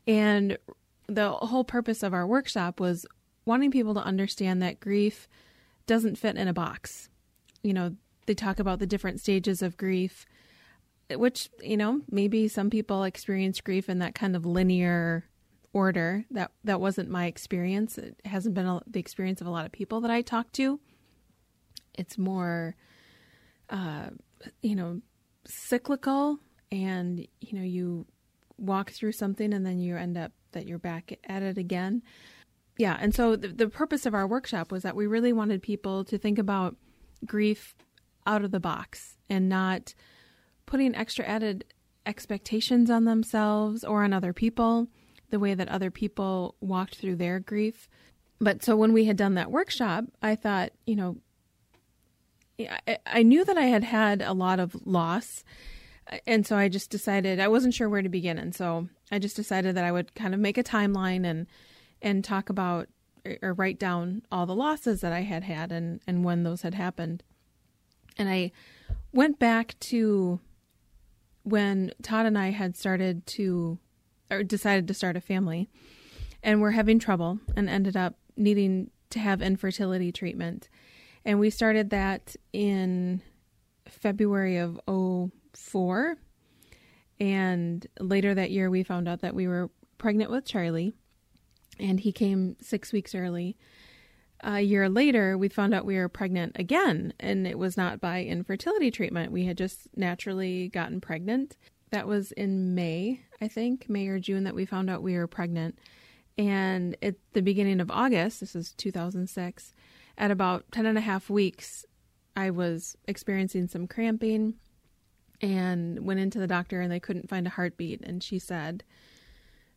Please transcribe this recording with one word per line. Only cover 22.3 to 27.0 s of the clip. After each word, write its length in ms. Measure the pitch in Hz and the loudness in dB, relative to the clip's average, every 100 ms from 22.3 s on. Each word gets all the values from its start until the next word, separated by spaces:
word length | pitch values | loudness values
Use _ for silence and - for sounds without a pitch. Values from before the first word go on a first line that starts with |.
| 190 175 170 165 - _ _ _ _ _ _ _ _ - | -2 -2 -4 -6 -10 _ _ _ _ _ _ _ _ -10
uh, 400 | 196 180 147 - - _ _ - - | -8 -6 -8 -12 -16 _ _ -20 -6
you 120 | 220 | -4
know, 260 | 202 170 175 - _ _ _ - | -2 -4 -8 -12 _ _ _ -20
cyclical, 920 | - - 247 - 277 269 277 285 294 _ _ - | -16 -4 -2 0 -2 0 2 2 -2 _ _ -10
and, 540 | 196 190 185 | -4 -2 -2